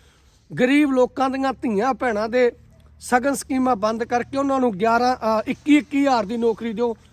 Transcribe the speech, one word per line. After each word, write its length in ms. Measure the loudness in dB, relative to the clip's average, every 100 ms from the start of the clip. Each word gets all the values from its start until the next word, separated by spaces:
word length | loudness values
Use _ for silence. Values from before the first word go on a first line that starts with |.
| -20 _ _ _ _ 0
ਗਰੀਬ 300 | 2 4 2
ਲੋਕਾਂ 400 | 2 0 0 -2
ਦੀਆਂ 220 | -2 -4
ਧੀਆਂ 420 | -4 -4 0 -2
ਭੈਣਾਂ 340 | -2 -4 -2 -2
ਦੇ 240 | 2 0 0 -12 -20 -20 -20
ਸਗਨ 340 | -2 0 0
ਸਕੀਮਾਂ 420 | -4 -4 -2 0 0
ਬੰਦ 280 | -2 -2
ਕਰਕੇ 340 | -4 -4 -4 -4
ਉਹਨਾਂ 220 | -2 0
ਨੂੰ 120 | 0
ਗਿਆਰਾਂ, 440 | 0 0 2 2 0
ਅ, 260 | -2 -2 -2
ਇੱਕੀ, 300 | -4 2 2
ਇੱਕੀ 240 | 2 0
ਹਜ਼ਾਰ 260 | 2 2 0
ਦੀ 100 | -2
ਨੌਕਰੀ 360 | -2 -2 -4
ਦਿਓ, 220 | -4 -4 -4 -12